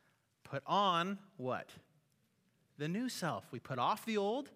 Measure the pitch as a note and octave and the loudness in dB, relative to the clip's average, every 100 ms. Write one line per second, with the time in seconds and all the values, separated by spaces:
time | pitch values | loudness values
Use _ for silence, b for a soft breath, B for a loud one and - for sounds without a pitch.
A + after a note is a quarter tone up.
0 | b b b _ - C#3 C3 F#3 G3+ E3+ | b b b _ -8 -6 2 4 6 4
1 | F3+ G3 - - B2+ G2 - - - _ | 2 -4 -10 -8 -4 -4 -6 -18 -20 _
2 | _ _ _ _ _ _ _ - D3+ G3 | _ _ _ _ _ _ _ -6 -4 -2
3 | B3 - E3 G2+ - B2 - B2 F#3 G#3 | -4 -2 -2 -2 -6 -10 -4 0 2 2
4 | A3+ G#3 G3+ B3+ C#4+ | 0 0 2 0 -4